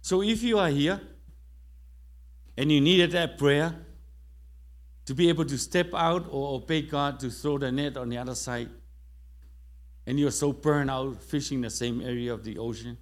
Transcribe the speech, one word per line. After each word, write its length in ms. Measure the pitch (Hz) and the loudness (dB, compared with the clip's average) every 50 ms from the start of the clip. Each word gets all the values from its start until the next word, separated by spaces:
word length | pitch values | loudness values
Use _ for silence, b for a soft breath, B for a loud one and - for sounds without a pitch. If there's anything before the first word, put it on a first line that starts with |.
So 200 | - - 185 185 | -2 0 0 2
if 220 | 202 214 226 214 233 | 2 2 0 2 2
you 160 | 240 226 208 | 2 4 4
are 100 | 185 160 | 4 4
here 320 | 139 143 143 165 196 202 - - - - - - - - - - - - - - - - - - - - - - - - - - - - - - - | 4 2 2 2 0 -2 -6 -16 -20 -20 -20 -20 -20 -20 -20 -20 -20 -20 -20 -20 -20 -20 -20 -20 -20 -20 -20 -20 -20 -20 -20 -20 -20 -20 -20 -14 -6
and 160 | - 139 151 | -2 2 4
you 80 | 151 143 | 6 6
needed 320 | 139 160 185 180 175 170 | 6 6 6 6 6 4
that 260 | 175 175 170 160 165 | 2 0 -2 -2 -2
prayer 380 | - 143 143 143 147 160 165 160 - - - - - - - - - - - - - - - - - - - - - - - - - - | 2 4 4 4 4 2 0 -4 -8 -14 -18 -20 -20 -20 -20 -20 -20 -20 -20 -20 -20 -20 -20 -20 -20 -20 -20 -20 -20 -20 -20 -20 -18 -10
to 100 | - 131 | -8 2
be 140 | 143 175 170 | 4 4 4
able 160 | 165 160 156 | 6 4 0
to 120 | 135 139 | -2 -2
step 360 | 123 - - - 180 175 175 - | -4 -6 0 0 0 0 0 0
out 320 | - 165 165 170 180 170 - | 0 2 2 2 0 -2 -6
or 260 | 139 139 139 143 135 | -6 -6 -6 -4 -6
obey 280 | 127 110 - 165 156 139 | -8 -4 -2 -2 -2 -2
God 360 | 131 151 143 143 143 135 123 | -2 -2 0 0 -2 -2 -4
to 100 | 135 123 | -8 -8
throw 260 | 117 - - 147 143 | -8 -4 -4 -2 -2
the 140 | 139 139 131 | 0 -2 -2
net 260 | 127 139 147 147 127 | -2 -2 -2 -4 -6
on 120 | 135 127 117 | -6 -6 -6
the 80 | 120 120 | -6 -6
other 160 | 123 127 123 | -6 -8 -8
side, 340 | - - 127 123 120 120 - - - - - - - - - - - - - - - - - - - - - - - - - - - - | -8 -6 -6 -6 -6 -6 -8 -12 -20 -20 -20 -20 -20 -20 -20 -20 -20 -20 -20 -20 -20 -20 -20 -20 -20 -20 -20 -20 -20 -20 -20 -20 -16 -6
and 140 | 120 127 147 | -4 0 2
you're 120 | 147 139 | 2 2
so 220 | - - 147 143 139 | 2 2 0 0 0
burned 380 | 143 - 156 147 147 139 135 | 0 2 2 2 2 2 0
out 300 | 135 131 131 135 120 92 | -2 -4 -4 -6 -8 -10
fishing 400 | - - - 143 - - 139 127 | -10 -4 -4 -4 -4 -2 -4 -4
the 80 | 120 110 | -4 -4
same 320 | 110 - 120 120 117 123 | -4 -4 -4 -2 -2 -4
area 300 | - 127 123 123 120 120 | -4 -4 -4 -4 -4 -4
of 120 | 117 104 104 | -6 -6 -8
the 160 | 110 104 104 | -10 -10 -8
ocean 380 | 113 117 110 104 113 120 120 117 | -6 -8 -8 -8 -10 -12 -14 -14